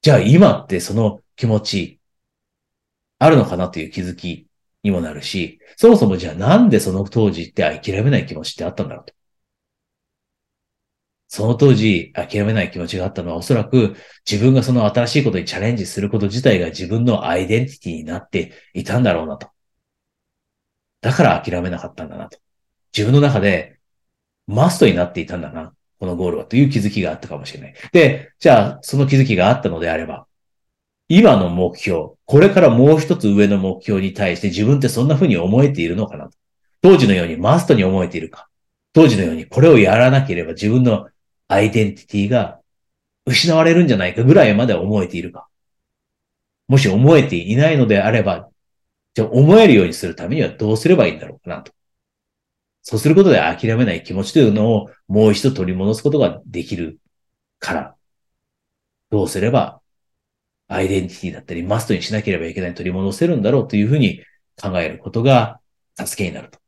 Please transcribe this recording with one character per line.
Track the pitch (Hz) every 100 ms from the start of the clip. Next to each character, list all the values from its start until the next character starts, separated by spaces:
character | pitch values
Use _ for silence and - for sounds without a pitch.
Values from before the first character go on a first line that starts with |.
じ | -
ゃ | 127
あ |
今 | 98 160 202 -
っ | -
て | 92
そ | -
の | 101 110 - _ _
気 | 117
持 | 107
ち | - 101 85 _ _ _ _ _ _ _ _ _ _ _ _ _
あ | 143
る | 156
の | 107
か | 90
な | 90
と | 82
い | 78
う |
気 | -
づ | 90 87
き | 90 82 _ _ _ _
に | 104
も | 92
な | 82
る | 73
し、 | - 98 82 _ _ _
そ | 226
も | 226
そ | 110
も | 92
じ | 85
ゃ |
あ | 80
な | 107 196
ん | 240
で | 113
そ | 98
の | 92 98
当 | - 107
時 | 85
っ | 85
て | -
諦 | 78 - - 95
め | 120
な | 127
い | -
気 | 78
持 |
ち | -
っ | -
て | 85
あ |
っ | -
た |
ん | 139
だ | -
ろ |
う | -
と。 | _ _ _ _ _ _ _ _ _ _ _ _ _ _ _ _ _ _ _ _ _ _
そ | - 110
の | 113
当 | 143 117
時 | 110 92 - -
諦 | - 104
め | 104
な | 110
い | 95
気 | 92
持 | 85
ち | 95
が | 92
あ |
っ |
た | -
の | 85
は、 | 82
お |
そ | -
ら | 120
く | 104 127 107 - - _ -
自 | 104
分 | 120
が | 131
そ | 120
の | 123 107
新 | 123 120
し | 151
い |
こ | 131
と | 92
に | 87
チ | 90
ャ |
レ | 107
ン | 120
ジ | 92
す | -
る | 101
こ | 110
と | 98
自 | 107
体 | 135 98
が | 85
自 | - 90
分 | 110 123
の | 110 -
ア | 87
イ | 92
デ | 110
ン | 127
テ |
ィ | -
テ | -
ィ | 80
に |
な | 78 87
っ | -
て | 98 85 _ _
い | 90
た | - 110
ん |
だ | 123
ろ | 85 78
う |
な | 71
と。 | - _ _ _ _ _ _ _ _ _ _ _ _ _ _ _
だ | -
か | 131
ら | 143 -
諦 | - 90
め | 90
な | 85
か | 87
っ | -
た | 80
ん |
だ | -
な | -
と。 | _ _ _ _ _ _
自 | - 107
分 |
の | 139
中 | 143 113
で | 101 90 - _ _ _ _ _ _ _ -
マ | 101 165
ス | 175
ト | 127
に | 87
な | 87
っ |
て | -
い | 80
た | 90
ん |
だ | 80
な、 | 78 80 _ _ _
こ | 92
の | 87
ゴ | 90
ー |
ル | 82
は | -
と | 120
い | 139
う |
気 | 131
づ | 101
き | 104
が | 87
あ |
っ | 78
た | -
か | 78
も | -
し |
れ | -
な | -
い。 | - -
で、 | 175 147 - - _
じ | 170
ゃ | 120 101 -
あ |
そ | - 139
の | 135
気 | 135
づ |
き | 131 98
が | 90
あ |
っ | -
た | -
の | 82
で | 82
あ | 82
れ | 82
ば、 | - _ _ _ _ _ _ _ _ _
今 | 170 220 110
の | 92
目 | 87 90 -
標、 | - 85 76 _ _
こ | 139
れ | 190
か | 190
ら | 165
も | 113 135 156
う |
一 | 151 175
つ | 107
上 | 101 101
の | 101
目 | 95 90
標 | - 101
に | 95 95
対 | 98 87
し |
て | 101
自 | 90 107
分 | 143
っ |
て | 131
そ | -
ん | 131
な |
風 | 147 175
に | 92
思 | 90 110
え | 143
て | 139
い | 82
る | 90
の | 110
か | -
な | -
と。 | _ _ _ _ _
当 | 180 180
時 | 117
の |
よ | 95 85
う |
に | 80
マ | 98 160
ス | 175
ト | 127
に |
思 | 92 95
え | 90
て | 85
い |
る | 80
か。 | - - _ _ _ _
当 | - 156
時 | 107
の |
よ | 90
う | 80
に | -
こ | -
れ | 127
を | 123
や | 98 107
ら | 127
な | 135
け | 135
れ | 87
ば | 80
自 | 82 104
分 | 120
の | 123 104 - _ _ _ _
ア | 98
イ | 107
デ | 113
ン | 104 98
テ |
ィ | _
テ | 104
ィ | 101
が | 123 98 - _ _ _ _ _ _ -
失 | 131 165 160
わ |
れ | 165 165
る |
ん | 170
じ |
ゃ | 107
な | 90
い | -
か |
ぐ | 120
ら | 135 110
い | 104
ま | 123
で |
思 | 92 92 107
え | 90
て | 87
い |
る | 87
か。 | - - _ _ _ _ _ _ _ _ _ _ _ _
も | 135
し | 117
思 | 98 135 160
え |
て | 143 87
い | 85 113
な | 156
い | 156
の | 117
で | 101
あ | 107
れ | 113
ば、 | 98 87 - _ _ _ _ _ _
じ | -
ゃ | 107
あ |
思 | 123 143 208
え | 220
る | 117
よ |
う | 87
に |
す | 80 90
る | 82
た | 87
め | 147
に |
は | 95
ど | - 107
う | 110
す | 160
れ | 175
ば | -
い |
い | -
ん |
だ | -
ろ | -
う |
か | - -
な |
と。 | - _ _ _ _ _ _ _ _ _ _ _
そ | - 110
う |
す | 147
る |
こ | 160
と | 196
で | 113
諦 | 78 80 113 113
め | 120
な |
い | 82
気 | -
持 | 90
ち | 101
と | -
い | 120
う |
の | 104 107
を | 110 104 _ _
も | 101 110
う |
一 | 101
度 | 135
取 | 127 92
り | 92
戻 | 98
す | 110
こ | 147
と | 147
が | 104 80 -
で | 87
き | - 95
る | 80 - _ _ _ _ _ _
か | -
ら、 | 85 - _ _ _ _ _ _ _ _ _ _ _ _
ど | 107
う | 90
す | 98
れ | 104
ば | 127 87 - _ _ _ _ _ _ _ _ _
ア | 98
イ | 95
デ | 98
ン | 90
テ |
ィ | -
テ | 92
ィ |
だ | -
っ |
た | -
り | 85
マ | 87 110
ス | -
ト |
に | 95
し | -
な | 107
け | 104
れ | 90
ば | 82
い |
け | 87
な | 90
い |
取 | 87 92
り | 90
戻 | 98
せ | 95 170
る | 156
ん |
だ | 104
ろ | 135
う | 110
と | 104
い |
う | 104
ふ |
う | 147
に | 117 87 _ _ _ _
考 | 101 90
え | 82
る | -
こ | -
と | 113
が | 123 127 113 - _ _ _ -
助 | - -
け | 95
に | -
な |
る | -
と。 | _